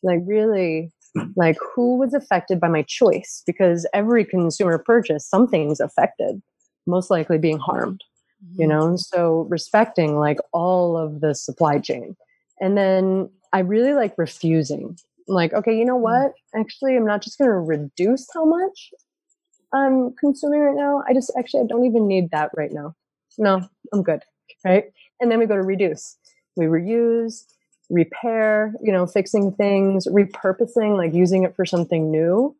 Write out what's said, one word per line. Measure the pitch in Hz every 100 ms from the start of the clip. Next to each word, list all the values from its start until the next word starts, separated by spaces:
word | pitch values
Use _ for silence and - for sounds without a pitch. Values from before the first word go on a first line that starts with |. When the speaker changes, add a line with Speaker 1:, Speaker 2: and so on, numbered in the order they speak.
Speaker 1:
Like, | 185 170 180
really, | 214 220 202 180 160 165 _ _ - 170 -
like, | 165 165 -
who | - 240 247
was | 262
affected | 277 - 185 - 180
by | 170
my | 160
choice? | 151 - 220 - - - -
Because | 175 185 170 170
every | 202 214 240
consumer | 208 185 170 - 185 165
purchase, | - 240 - 151 -
something's | 185 240 175 147 151
affected, | - - - - - 196 _ _ _ _ -
most | 180 180
likely | 180 156 160
being | 160 156
harmed, | 131 123 123 190 - _ _ _ 185 180
you | 156
Speaker 2:
Mm-hmm. | 151 160
Speaker 1:
know? | 175
So | - 180 170 165 160
respecting, | 170 - 214 226 208 156 147
like, | 147 151 -
all | 170 175 185 175 165
of | 156 151
the | 151 143
supply | - 127 160 147
chain. | - 127 117 185 _ _ _ _
And | 190 202
then | 190 190 190 190 185 _ _
I | 190
really | 185 214 254
like | 285 214 -
refusing. | 160 - 165 160 143 147 147 175 _ _ -
Like, | 185 165
okay, | - 208 226
you | 240
know | 254
Speaker 2:
Mm. |
Speaker 1:
what? | 226 240 277 - _ 220
Actually, | 220 - 269 254
I'm | 220
not | 208
just | - -
gonna | 269 196
reduce | 160 151 147 - 190 262 262
how | 339 320
much | 339 381 - - - _ _ _ _ _ _ _
I'm | 269 277 262 247
consuming | 254 285 277 294 294
right | 294 277
now. | 285 285 -
I |
just, | 262 254 247
actually, | 247 -
I | 226
don't | 233 247
even | 226 208
need | 190 175
that | 156 151 -
right | 151
now. | 151 147 165 _ _ _ -
No, | 214 190 185 _ -
I'm | 208
good, | 180 151 _ _ _ - 185
right? | 185 214 _ _ _
And | 240
then | 226
we | 226
go | 202
to |
reduce. | 190 196 190 156 - - _ _ _ -
We | 160
reuse, | 165 180 226 233 233 226 226 _ _ _ _ _
repair, | 175 165 - 240 226 220 214 214 214
you | 220
know, | 190 180
fixing | 208 190 214 202
things, | 196 202 196 196 196 185
repurposing, | 202 196 - 196 190 233 233 214 202
like, | 170
using | 165 180 190
it | 185 -
for | 180
something | 175 165 165 156
new | 156 165 190 277 -